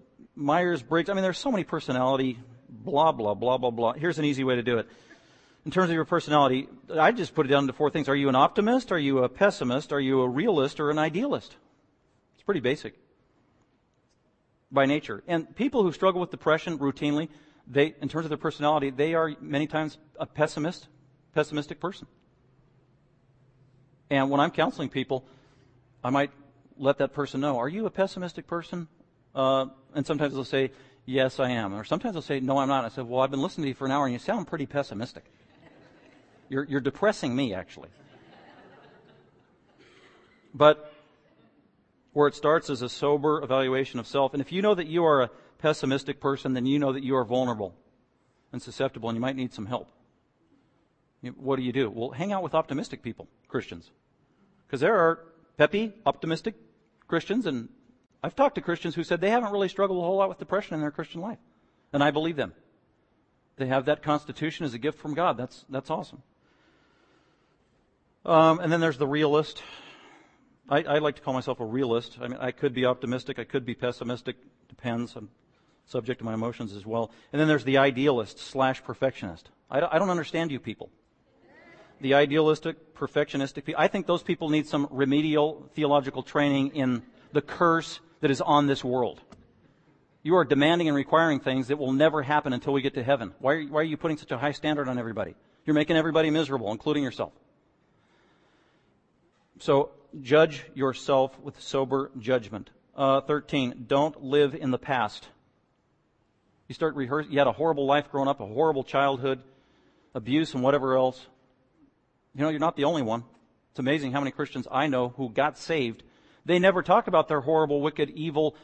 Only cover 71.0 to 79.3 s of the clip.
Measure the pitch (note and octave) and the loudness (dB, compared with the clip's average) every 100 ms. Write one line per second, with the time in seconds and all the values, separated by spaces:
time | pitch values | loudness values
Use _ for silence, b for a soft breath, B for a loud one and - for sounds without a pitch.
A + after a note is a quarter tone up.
71 | D3+ C#3+ - C3 B2 - A2+ B2 C3+ A2+ | 0 -4 -4 -4 -4 -6 -4 -2 0 0
72 | A#2+ - B2 - B2+ - C#3+ B2 B2+ B2 | -2 -10 -12 -8 -8 -4 -4 0 0 0
73 | B2+ B2+ - C3+ A2+ C#3 B2 A#2 B2 - | -2 -6 -6 -10 -6 -6 -4 -4 -6 -4
74 | A#2 B2 - B2 _ _ _ - A#2+ A#2 | -6 -6 -8 -12 _ _ _ -12 -6 -6
75 | A#2+ - G#2+ _ _ _ _ _ _ B2+ | -6 -10 -20 _ _ _ _ _ _ -6
76 | A2+ B2 A#2 A2 A2+ A2+ A#2 G2+ G2 A2+ | -6 -6 -6 -4 -6 -6 -10 -12 -6 -4
77 | A2+ b b C#3+ D#3 D3+ A#2+ C3+ C#3 B2 | -4 b b 0 2 2 4 4 4 4
78 | C#3+ B2+ G#2 - - C3+ C3 C3 - A#2 | 2 2 -2 -8 -8 0 0 0 -8 -4
79 | C3+ - G2+ | -2 -2 -10